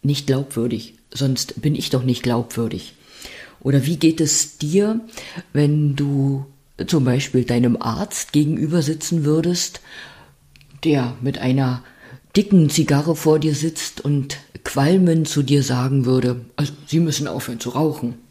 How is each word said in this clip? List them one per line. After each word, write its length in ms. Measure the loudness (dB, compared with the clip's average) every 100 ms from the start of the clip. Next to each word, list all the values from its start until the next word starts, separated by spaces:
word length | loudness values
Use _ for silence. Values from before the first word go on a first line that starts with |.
nicht 240 | 0 0 0
glaubwürdig. 680 | -2 -2 -4 -2 -4 -8 _ _
Sonst 500 | -4 -2 -2 -4 -4
bin 140 | -2 -2
ich 140 | -2
doch 120 | -2
nicht 220 | 0 -2
glaubwürdig. 680 | 0 -2 -4 -6 -4 -6 -12 -20 _ -20 -20 -20 -20 -8
Oder 260 | 0 2 2
wie 100 | 2
geht 240 | 2 2
es 380 | 0 0 -4 -6
dir, 420 | 0 2 2 -2 -6 -18 -16 -16 -6
wenn 440 | 0 2 2 0 0
du 500 | -2 0 0 -2 -8 _ _ -12 -2
zum 180 | 2
Beispiel 400 | 2 0 0 0
deinem 360 | 2 2 2 0
Arzt 520 | -2 -4 -6 -8 -2
gegenüber 500 | 0 2 0 0 0
sitzen 420 | 0 -4 -2 0
würdest, 560 | 2 2 2 -2 -4 -10 -20 -20 -20 -20 -20 _ _ -20 _ -4
der 320 | 0 0 0 -4
mit 180 | -6 -2
einer 440 | 0 0 0 -2 -8 -20 -20 -20 _ 0
dicken 320 | 4 6 6
Zigarre 480 | 2 2 2 2 0
vor 220 | 4 4
dir 160 | 2
sitzt 460 | 0 -4 -4 -12 -6
und 380 | 0 0 -2 -10 -14 -14
qualmend 640 | -6 0 2 4 4 2 2
zu 160 | 0
dir 200 | 2 2
sagen 420 | 2 0 0 0
würde, 400 | 2 2 2 -4 -8
„Also, 200 | -6 -6 -6 -2
Sie 140 | 0
müssen 260 | 0 -2 -4
aufhören 340 | -6 -8 -8
zu 100 | -6
rauchen“ 440 | -2 -2 -2 -8 -8 _